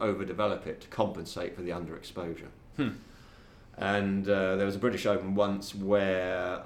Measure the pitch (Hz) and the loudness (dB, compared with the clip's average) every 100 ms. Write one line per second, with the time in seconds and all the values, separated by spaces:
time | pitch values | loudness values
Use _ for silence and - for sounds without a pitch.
0 | 110 95 92 90 104 90 - - - - | 0 0 -2 0 0 0 -4 -10 -6 0
1 | 104 82 82 - 87 - 87 85 82 80 | 0 -2 -8 -6 -6 -4 -4 -4 -6 -10
2 | - 92 85 80 - - - - 127 - | -10 -8 -6 -6 -10 -18 -12 -4 -4 -4
3 | - - - - - - - - 98 101 | -12 -20 -20 -20 -20 -20 -18 -4 0 2
4 | 101 98 95 98 95 95 98 101 120 - | 2 2 4 4 4 2 0 2 0 2
5 | 107 101 95 98 101 98 - 101 98 101 | 2 2 2 2 2 2 -4 -6 2 4
6 | 98 92 92 92 90 92 | 4 2 2 0 -2 -4